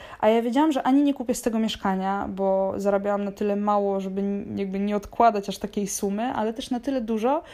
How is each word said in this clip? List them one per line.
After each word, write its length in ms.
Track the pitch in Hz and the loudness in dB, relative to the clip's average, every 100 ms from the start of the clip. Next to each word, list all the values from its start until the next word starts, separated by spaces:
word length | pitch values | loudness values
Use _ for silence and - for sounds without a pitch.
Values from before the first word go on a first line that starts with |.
| - - | -16 0
A 80 | 214 | 4
ja 140 | 226 | 4
wiedziałam, 300 | 233 254 320 | 2 2 2
że 100 | 262 | 2
ani 200 | - 269 | 4 4
nie 120 | 285 | 4
kupię 200 | 277 233 | 0 -2
z 80 | - | -2
tego 160 | 240 220 | 0 0
mieszkania, 680 | 220 - 202 190 190 196 208 | 0 -2 -2 0 0 -2 -4
bo 460 | 196 190 190 190 190 | -2 2 2 2 0
zarabiałam 480 | 202 196 202 202 | 2 2 2 -2
na 80 | 202 | -2
tyle 240 | 196 208 202 | -2 -2 0
mało, 440 | 208 208 202 196 | 2 2 2 -2
żeby 200 | 190 190 | -2 -2
n-, 380 | 202 202 - 196 | -2 -2 -4 -4
jakby 200 | 196 196 | -4 -2
nie 180 | 202 208 | -2 -2
odkładać 520 | - - 233 208 196 | -4 4 4 4 -6
aż 100 | 190 | -8
takiej 280 | 202 - 196 | -6 -4 -4
sumy, 360 | - 202 202 | -2 -4 -2
ale 300 | 247 - 220 | -4 -2 -4
też 180 | 233 - | -4 -6
na 100 | 240 | -4
tyle 200 | 285 269 | -2 -4
dużo, 420 | 220 220 233 302 339 | -2 -2 0 0 -4